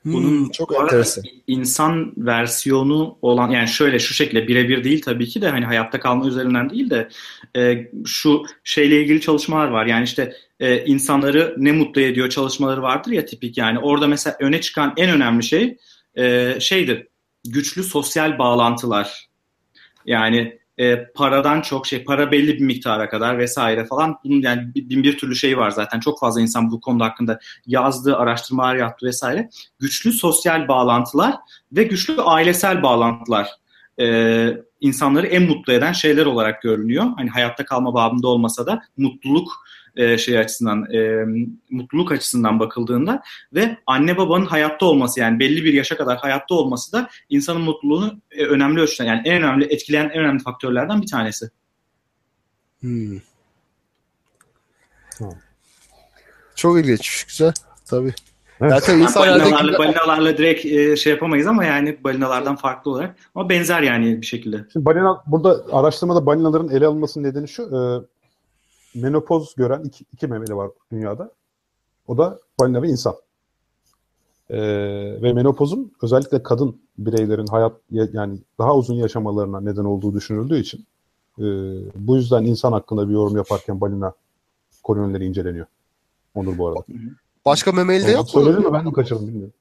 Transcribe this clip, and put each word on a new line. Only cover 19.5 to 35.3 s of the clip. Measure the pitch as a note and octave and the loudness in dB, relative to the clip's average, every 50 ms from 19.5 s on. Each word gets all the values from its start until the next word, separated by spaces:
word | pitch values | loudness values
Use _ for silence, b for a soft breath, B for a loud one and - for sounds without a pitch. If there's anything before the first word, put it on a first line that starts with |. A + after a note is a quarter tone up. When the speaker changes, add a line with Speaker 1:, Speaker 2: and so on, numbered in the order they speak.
| _ _ _ _ b b b b b b b | _ _ _ _ b b b b b b b
Speaker 2:
Yani, | - A#2+ A2+ A2 A2+ A#2 A#2 A2+ A#2 - _ _ _ _ | -2 0 0 2 2 2 0 0 -2 -8 _ _ _ _
e, | - B2 B2 A#2+ A#2+ A#2+ - | 0 2 2 2 0 -2 -12
paradan | _ - C#3+ C3+ C3+ C#3 C3+ C#3+ D3+ D#3 | _ -2 0 2 2 2 2 2 0 0
çok | D3+ - C#3+ C3+ C3 | -2 -4 -6 -6 -6
şey, | - C#3+ B2 B2+ | -6 -8 -8 -4
para | - C#3 C#3 D3 C#3 | -2 -2 0 2 2
belli | D3 C#3+ C#3+ D3+ D3 | 2 2 4 2 2
bir | - C#3 | 0 0
miktara | C3 B2 - - B2 A2 G#2+ G#2+ G#2 | -2 -2 -2 -4 -4 -2 -2 -2 -4
kadar | A2 G#2+ A2+ A#2+ B2 | -4 -4 -2 -2 0
vesaire | A#2+ A#2+ A#2+ - C#3 B2 A2+ A2+ A2+ A2+ | -2 -2 -2 -2 -2 0 0 0 -2 -4
falan. | A2+ C3 C#3 D#3+ D#3+ D3+ - _ | -4 -2 -2 -2 -2 -4 -6 _
Bunun | C#3 C#3+ C#3 | 0 0 2
yani | C3 B2 B2 A#2+ A#2+ B2 B2 | 2 0 -2 -2 -4 -6 -8
bi-, | C#3 C3 B2 | -8 -6 -2
bin | C3 C3+ C3 | -2 2 2
bir | C#3+ C#3+ | 2 2
türlü | - - B2+ B2+ | 0 -4 -6 -4
şey | B2 - C3+ C3 | -2 0 0 0
var | B2+ A2+ G#2 | 2 0 0
zaten. | G2+ G#2+ G#2 - A#2 A2+ | 0 -2 -6 -4 -6 -4
Çok | A#2 D3+ D3 - | -2 -4 -4 0
fazla | C3+ A#2 A2 A#2 | -2 -2 0 0
insan | A2+ A2+ - B2 A2+ A2+ | 0 0 0 0 0 0
bu | A#2 A#2 | -2 -4
konuda | - C3 B2 A#2 A2+ | -4 -2 0 0 0
hakkında | A2 - - B2 A2+ A2 B B B B B B | -2 -2 -4 -2 -2 -2 B B B B B B
yazdı, | A#2+ B2 C3 B2+ C3+ C3 B2+ B2+ C#3 C3+ | -2 0 2 2 0 -2 0 0 0 2
araştırmalar | F#2 B2 A#2 A#2 A#2 - - C3 C3 B2+ B2+ B2+ | 2 2 0 0 -2 -4 -6 -2 0 0 0 2
yaptı | B2+ A#2+ A#2 - _ B2 | 0 -2 -2 -4 _ -6
vesaire. | B2+ A#2+ - C#3 B2 C#3 G3+ A#3 A3+ B B B B B _ | -6 -4 -4 -4 -4 -4 -4 -6 -8 B B B B B _
Güçlü | - C#3 - - - A3+ | -6 -4 -4 -2 -2 -2
sosyal | A#3+ A#3 - E3+ D3+ - - F3 E3 E3 D3 | 0 2 0 0 0 2 2 2 0 0 0
bağlantılar | C3 C3+ B2+ B2 B2 A#2+ B2 B2 - - C#3+ F#3+ B3+ C#4 - b b b b b _ | 0 2 2 4 4 2 2 0 0 0 0 2 2 0 -4 b b b b b _
ve | B2+ F3 A3+ | 0 0 2
güçlü | A3+ G3 F3+ - - D#4 C#4+ | 2 0 -2 -2 2 2 4
ailesel | G3+ E3+ D#3+ D#3+ E3 F3 F3+ F3+ - G3 F#3 D#3+ C#3+ | 4 6 4 6 4 4 2 2 2 0 0 2 4
bağlantılar, | C3 A#2+ A2+ A#2 A#2 A2+ A#2 - - A#2 G#2 G2+ - - _ _ b b b b b b - | 4 4 4 4 2 0 -4 -4 -2 0 0 0 -4 -10 _ _ b b b b b b -2
e, | B2 A#2 A2+ A2+ A2+ A2+ A2+ A#2 A#2 A#2 A#2 A#2 - _ _ _ | 0 2 2 4 4 4 4 2 2 0 -2 -4 -12 _ _ _
insanları | D3 C#3 B2+ - D3+ C#3 C#3 D#3 F#3 | 0 0 0 2 2 2 4 2 2
en | - | 2